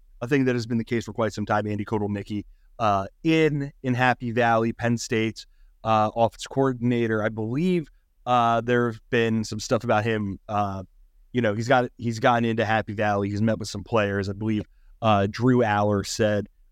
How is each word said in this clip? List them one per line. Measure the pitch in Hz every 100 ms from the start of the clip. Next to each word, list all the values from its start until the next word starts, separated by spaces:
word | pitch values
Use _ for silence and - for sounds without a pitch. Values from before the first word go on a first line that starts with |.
| _ -
a | 120
thing | 143 127
that | 123
has | 113
been | 117
the |
case | 110 117 107
for |
quite | 104 110
some | - 101
time, | 107 107
Andy | 104 101
Kotelnicki, | 110 101 101 98 104 - - _ -
uh, | 113 98 98 -
in, | 160 160 156 143 139 -
in | 131
Happy | 123 127 120 123
Valley, | 113 117 113 117
Penn | 110 120 117
State's, | - 113 110 - - _ - _
uh, | 110 110 107 117
offensive | 113 - -
coordinator. | 135 135 123 120 120 117 110
I | 107
believe, | 110 110 127 180 180 147 _ _ _ -
uh, | 123 117 117
there | 117 120 120
have | 110 -
been | 120 113 110
some | 107 110
stuff | - 117
about | 117 107
him. | 113 110 101 95 -
Uh, | 104 101 98 92 _ - _ _
you | 123
know, | 113
he's | 104 117
got, | 131 123 -
he's | 113 110
gotten | 127 117
into | 117 113 107
Happy | 110 104
Valley. | 104 107 101 101
He's | 101
met | 110 110
with | 107
some | 101
players. | 90 117 101 98 98
I |
believe, | 98 110 107 - _ - -
uh, | 113 101 98
Drew | 101 123 123
Allar | 113 104 104 101 92
said, | - 107 104 104 _ _